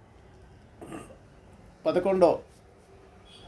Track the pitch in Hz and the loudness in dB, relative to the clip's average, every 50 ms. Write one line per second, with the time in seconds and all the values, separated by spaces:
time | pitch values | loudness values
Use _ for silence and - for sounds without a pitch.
0 | - - - - - - - - - - - - - - - - - - - - | -20 -20 -20 -20 -20 -20 -20 -20 -20 -20 -20 -20 -20 -20 -20 -20 -20 -18 -18 -18
1 | - - - - - - - - - - - - - - - - - 160 - 175 | -18 -20 -20 -20 -20 -20 -20 -20 -20 -20 -20 -20 -20 -20 -16 -6 -4 -2 -2 0
2 | 180 196 190 190 180 156 120 - - - - - - - - - - - - - | 0 0 2 4 4 4 4 0 -6 -18 -20 -20 -20 -20 -20 -20 -20 -20 -20 -20
3 | - - - - - - - - - | -20 -20 -20 -20 -20 -20 -20 -20 -18